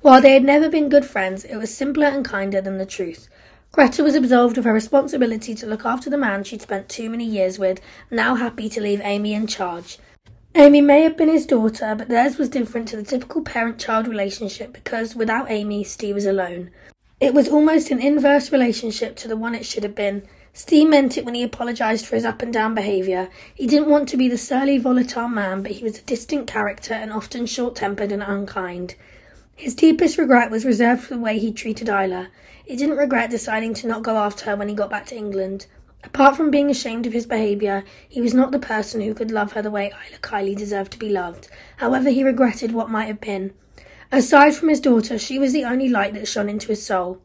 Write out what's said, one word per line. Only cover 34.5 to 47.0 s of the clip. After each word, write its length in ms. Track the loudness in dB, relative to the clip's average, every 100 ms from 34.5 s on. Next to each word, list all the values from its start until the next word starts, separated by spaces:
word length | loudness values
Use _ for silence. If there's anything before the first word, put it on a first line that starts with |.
| -6
when 120 | -4
he 60 |
got 160 | -6 -6
back 160 | -6 -10
to 100 | -12
England. 500 | -8 -6 -6 -8 -14 _ _ _
Apart 320 | -14 6 6 6
from 140 | 2
being 180 | 2 2
ashamed 380 | -2 -4 -6 -4
of 80 |
his 100 | -6
behaviour, 580 | -4 -2 -2 0 -2 -2 -6 -20 _
he 140 | -2
was 140 | 2
not 180 | 2 2
the 60 | 0
person 420 | -4 -6 -4 -6
who 140 | -6
could 160 | -6 -4
love 220 | -4 -4
her 100 | -4
the 80 | -6
way 160 | -4 -6
Isla 320 | -10 -20 -16
Kiley 360 | -8 -6 -4
deserved 380 | -6 -4 -4 -6
to 60 | -8
be 100 | -4
loved. 400 | -4 -4 -12 -20 -20 -20 -6
However, 320 | -2 2 2
he 120 | 4
regretted 500 | 2 4 2 2 -4
what 180 | -4 -4
might 160 | -4 -4
have 140 | -8
been. 340 | -6 -6 -8 -12 _ -20 -20 -20 0
Aside 420 | 0 6 8 8
from 140 | 6 0
his 120 | 2
daughter, 380 | 4 2 2 -6
she 200 | -6 -2
was 140 | 0
the 120 | 0
only 240 | -2 -2 0
light 260 | 0 0
that 140 | -4 -6
shone 200 | -4 -4
into 200 | -6 -6
his 160 | -6
soul. 360 | -2 -2